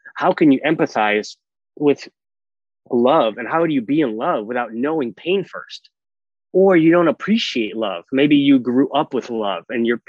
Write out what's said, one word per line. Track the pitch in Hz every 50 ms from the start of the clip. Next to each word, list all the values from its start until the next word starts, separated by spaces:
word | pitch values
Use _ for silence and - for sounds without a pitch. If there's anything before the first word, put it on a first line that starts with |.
| _ - -
How | - 143 180 190
can | - 170 147
you | 135 123 -
empathize | 151 165 160 165 - - 117 107 104 104 107 101 - - - _ _ _ _ _ _ _ -
with | 151 143 135 - - - - _ _ _ _ _ _ _ _ _ _ _ _ _ _ _
love? | 131 120 120 127 156 165 123 110 104 117
And | 117 113
how | 147 165 170
do | 165 151
you | 135
be | 110 98 139 160
in | 151 117 107 110
love | 131 175 170 120 104
without | 107 123 123 123 110 113
knowing | 117 127 147 160 160 131 113 92
pain | - - - 190 196 175
first? | - - 82 62 - - - - _ _ _ _ _ _ _ _ _ _ _ _ _
Or | - 185 190 196 185
you | 165 156 165
don't | 170 175 170 156
appreciate | 123 - - - 214 226 - - - 131 110 101 - 110
love. | 110 101 90 85 - _
Maybe | 135 135 147 147 147
you | 143 139 143 139 131
grew | 117 123 120 131 143 -
up | - 143 156 - -
with | 120 - -
love | 120 113 107 101 95 87 87 -
and | - 117 117 113
your | 120 117 -